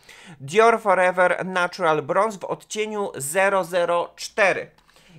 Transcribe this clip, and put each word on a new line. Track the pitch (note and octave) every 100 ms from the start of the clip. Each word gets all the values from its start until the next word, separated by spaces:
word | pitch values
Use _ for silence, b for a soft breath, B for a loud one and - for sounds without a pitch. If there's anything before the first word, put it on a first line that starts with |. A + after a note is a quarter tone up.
| B B B D#3+
Dior | C3+ G3 A3+ A3
Forever | G#3+ F#3 F3+ F3+ F3+ - F#3
Natural | F#3 F3 - E3+ D#3
Bronze | C3+ F3 A3 G3+
w |
odcieniu | - E3 - G#3+ G#3+ G#3+ G3+ -
zero | C#3 F3+ F#3+ G3
zero | E3 F3+ E3+ F3 E3+ -
cztery. | - - F#3+ C3+ - _ b b b